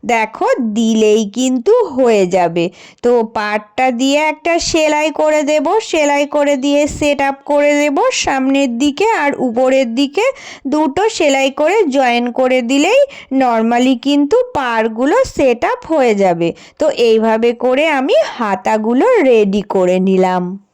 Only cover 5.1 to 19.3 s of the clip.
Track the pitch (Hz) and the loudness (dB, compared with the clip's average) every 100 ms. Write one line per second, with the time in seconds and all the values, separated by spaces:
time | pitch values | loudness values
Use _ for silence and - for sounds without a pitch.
5.1 | 302 311 302 285 302 294 427 - 330 294 | -2 0 0 0 -2 0 -2 -2 -2 0
6.1 | 285 294 294 285 285 277 285 294 - 294 | 0 -2 0 0 0 0 0 0 -2 -2
7.1 | 285 277 277 - 294 294 294 294 285 508 | 0 -2 -4 -2 0 2 2 0 0 0
8.1 | - - 269 262 277 277 233 294 277 427 | -2 -4 -2 0 0 0 0 -2 0 0
9.1 | 403 285 - 254 226 262 269 240 226 277 | 0 -2 -2 -4 0 2 2 0 -2 -2
10.1 | 330 508 539 - - 277 302 302 302 427 | 0 -2 -4 -18 -12 -4 0 0 0 -2
11.1 | - 302 269 269 277 302 427 339 269 254 | 0 0 2 0 0 0 2 0 0 0
12.1 | 240 240 233 254 254 233 277 320 523 554 | 0 -2 -2 0 0 0 0 2 2 0
13.1 | - - 269 254 226 226 240 254 247 269 | -4 -4 0 0 2 0 2 2 0 0
14.1 | 285 285 453 494 302 254 226 226 220 269 | 0 2 0 0 -4 -4 -2 -2 -2 0
15.1 | 453 523 - 269 233 359 494 - 311 247 | 0 0 0 0 0 -2 -4 -2 0 2
16.1 | 202 190 170 170 - - _ 294 - 233 | 2 0 0 -2 -4 -18 _ -2 0 2
17.1 | 220 220 226 233 233 247 262 320 277 277 | 2 2 0 0 0 -2 0 0 0 0
18.1 | 571 587 - 214 190 214 220 220 247 427 | 0 0 -4 -4 -4 -2 -2 0 2 2
19.1 | 480 269 | 4 4